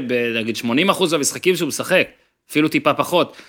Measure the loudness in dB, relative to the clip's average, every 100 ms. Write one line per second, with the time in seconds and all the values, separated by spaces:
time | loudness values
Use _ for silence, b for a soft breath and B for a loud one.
0 | 0 -2 -2 -2 -4 -4 0 2 2 2
1 | 0 0 -2 0 0 0 -2 -4 0 0
2 | 0 -8 _ _ _ 0 2 2 0 0
3 | 0 0 0 B